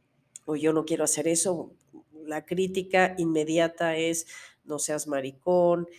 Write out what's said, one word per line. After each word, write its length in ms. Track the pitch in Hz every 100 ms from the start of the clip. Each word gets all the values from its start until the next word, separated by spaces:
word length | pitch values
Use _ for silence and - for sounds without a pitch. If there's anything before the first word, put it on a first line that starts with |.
| _ _ _ -
o 120 | - 151
"Yo 160 | 156
no 120 | 156
quiero 200 | 156 160
hacer 220 | 151 151 160
eso", 460 | 170 196 165 - - _ - _
la 320 | 156 156 151
crítica 720 | - 175 190 190 185 185 185 185
inmediata 800 | 165 156 151 165 165 165 170 160
es, 300 | 165 165 - - - _
"No 140 | - 147
seas 280 | - 151 151
maricón, 840 | 139 135 135 180 180 175 175 170